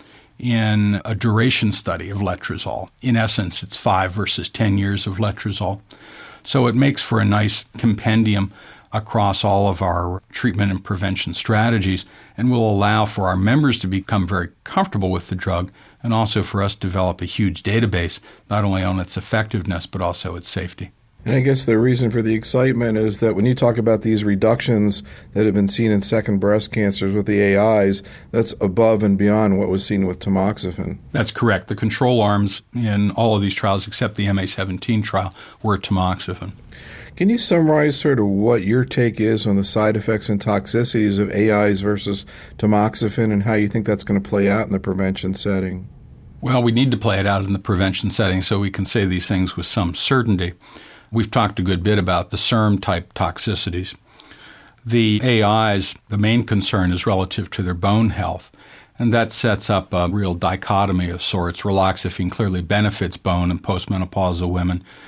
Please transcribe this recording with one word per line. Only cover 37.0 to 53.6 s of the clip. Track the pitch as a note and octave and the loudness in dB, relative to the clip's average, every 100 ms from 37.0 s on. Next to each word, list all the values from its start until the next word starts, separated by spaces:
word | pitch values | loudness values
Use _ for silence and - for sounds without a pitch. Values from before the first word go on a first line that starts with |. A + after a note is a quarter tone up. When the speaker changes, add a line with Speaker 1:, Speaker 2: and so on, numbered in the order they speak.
| - - | -20 -2
Speaker 2:
Can | F#3+ | 0
you | A#3 | 2
summarize | - E3+ D#3+ D#3 D3 C#3 | 2 2 4 4 2 2
sort | D3+ B2+ | 0 2
of | G#2 | 2
what | G2 G#2+ A#2 | 2 2 2
your | F#2 B2 B2+ | 2 2 2
take | - A#2+ G#2+ | 0 0 2
is | G#2+ A2 A2 | 0 0 2
on | G2 | 0
the | G2 | 0
side | A2 G#2+ A2 | 0 2 0
effects | G2+ G#2+ - | 0 -2 0
and | G2+ | -2
toxicities | - G2+ F#2+ A#2 A#2+ A#2 G#2+ G2 | 0 -2 0 0 0 2 2 2
of | G2+ | 0
A | G2 A2 G#2 G#2 | 2 2 4 2
Is | G2 | 2
versus | G2+ G#2 G2+ G2 - - - - | 0 -2 -2 -6 -8 -18 -20 -2
tamoxifen | G#2+ G#2+ G#2+ - A2 G#2 A2+ | 2 4 2 0 -2 0 0
and | G#2 | 2
how | G2+ A2 | 2 2
you | G#2 | 0
think | A2+ G#2 | 0 -2
that's | G2+ - | -2 0
gonna | G2+ | -2
play | G2 G#2 G2+ | 0 0 2
out | G2+ A2 | 0 0
in | |
the | G2 | -4
prevention | G2 F#2 F#2+ F#2+ F#2 | -2 -2 -2 -2 -4
setting? | F#2+ G2+ G2 F#2+ F#2 F#2+ - - - - - | -4 -2 -2 -4 -6 -12 -18 -20 -20 -20 -8
Speaker 1:
Well, | B2 B2+ | -2 2
we | A#2+ | 4
need | A2+ C3+ | 4 2
to | A2+ | 2
play | A#2 G2 | 0 2
it | G2 | 2
out | G2 | 0
in | G2 | 0
the | F#2+ | -4
prevention | - F#2 F#2+ - G#2 | 0 0 0 0 -4
setting | - G2+ F#2 | 0 0 0
so | F#2 G2+ | 0 -2
we | G2+ | -2
can | - F#2+ | -4 -2
say | A#2 | 0
these | G2 F#2 - | 0 -2 -2
things | G2 F#2 - | 0 0 -4
with | E2 | -4
some | - F2 E2+ | -2 -2 -2
certainty. | - C3+ A2 F#2+ F2+ - - - - - - | 0 0 2 0 -2 -8 -20 -20 -20 -20 -6
We've | A2 G#2+ | -2 0
talked | B2+ G#2+ - | 2 0 0
a | |
good | F#2 F#2 | -2 0
bit | F2+ G#2 | 2 2
about | F#2 F2 F2 | 2 0 -2
the | G2+ | -4
serm | - A#2 G#2+ G2+ | 0 2 2 2
type | G2+ F2+ - - | 0 -4 -4 -4
toxicities. | F2+ - - F#2+ | -4 -4 -4 -4